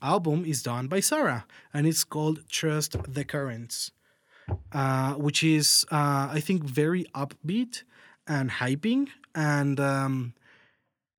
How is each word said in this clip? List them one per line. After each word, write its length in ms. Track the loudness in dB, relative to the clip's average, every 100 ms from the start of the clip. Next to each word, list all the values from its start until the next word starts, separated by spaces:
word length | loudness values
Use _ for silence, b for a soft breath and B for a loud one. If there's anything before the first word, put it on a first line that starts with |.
album 440 | 0 0 2 0
is 180 | 0 -4
done 240 | -4 -4 -2
by 140 | -2
Sarah, 440 | 0 0 0 -2 -6 B B
and 140 | 0 0
it's 160 | 2
called 440 | -2 -2 -2 -2 -6
Trust 460 | -4 -2 0 -2 -6 -6
the 160 | -6
Currents, 640 | -6 -6 -6 -8 -10 -8 -10 -12 B B B B B -10 -6
uh, 440 | -2 0 0 0
which 280 | -2 -2 2
is, 420 | 4 4 6 6 4
uh, 380 | 2 2 2 0
I 80 | -2
think, 240 | 0 0
very 420 | 0 0 2 2 -2 -6
upbeat 640 | -8 -6 -4 -2 -2 -6 -18 B B B -4
and 200 | -2 0
hyping, 600 | 0 0 0 0 0 0 -6 -12
and, 460 | -2 2 2 2 2
um, 540 | 2 0 0 -2 -4 -10 b b b b b b _